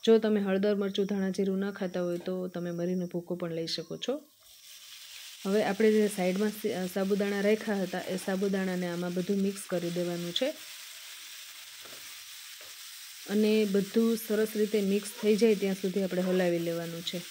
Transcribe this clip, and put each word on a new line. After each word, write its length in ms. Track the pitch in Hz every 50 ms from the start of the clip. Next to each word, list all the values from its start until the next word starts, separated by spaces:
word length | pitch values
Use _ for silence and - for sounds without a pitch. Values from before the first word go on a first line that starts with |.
| -
જો 120 | 226 226
તમે 240 | 220 220 214 214 202
હળદર, 340 | 202 196 190 196 196 208 208
મરચું, 300 | 196 196 196 196 208 196
ધાણા 240 | 190 208 196 190 190
જીરું 300 | 185 - 196 190 190 190
ન 120 | 196 202
ખાતા 300 | 196 - 202 180 180 180
હોય 160 | 180 175 175
તો 300 | 175 175 185 185 185 185
તમે 240 | 180 - 175 175 175
મરીનો 340 | 170 170 170 180 185 185 175
ભૂકો 300 | 175 - 175 170 - 180
પણ 160 | 175 180 170
લઈ 160 | 165 165 165
શકો 300 | 160 - - 156 - 165
છો. 240 | 160 - - 269 302 294 - - _ - - - - - - - - - - - - - - - - - - - - -
હવે 180 | 196 196 214 -
આપણે 280 | 147 196 196 220 220
જે 160 | 214 214 208
સાઈડમાં 420 | 202 208 - 180 185 185 190 214 208
સી-, 240 | 214 - - 208 117
અ, 120 | 180 185
સાબુદાણા 560 | 185 - 196 190 196 208 190 202 202 202 202
રાખ્યા 340 | 196 202 214 214 214 220 202
હતા 240 | 196 185 190 185 180
એ 180 | - - 190
સાબુદાણાને 720 | 185 - - 190 190 202 202 190 196 190 190 180 180 180
આમાં 260 | 175 175 175 175 180 175
બધું 240 | 185 180 - 202
મિક્સ 280 | 196 196 196 196 196 - -
કરી 200 | 185 175 175 170
દેવાનું 420 | 175 175 175 175 175 175 175 175
છે 220 | 175 - 254 294 311 - - - - - - - - - - - - - - - - - - - - - - - - - - - - - - - - - - - - - - - - - - - - - - - - - - - - - - -
અને 360 | 202 214 214 214 214 220 214
બધું 520 | 202 190 202 190 196 - 226 226 226 226
સરસ 300 | 220 - - 214 208 220 214 -
રીતે 260 | 214 214 202 214 214
મિક્સ 300 | 202 190 196 208 208 - - -
થઈ 140 | 214 208 220
જાય 200 | 190 233 226 214
ત્યાં 200 | 190 196 190 190
સુધી 280 | - - 190 180 202 190
આપણે 180 | 180 180 180
હલાવી 380 | 185 185 185 185 185 175 170 170
લેવાનું 420 | 170 170 165 170 170 170 165 165
છે. 160 | 175 - - 175 175 -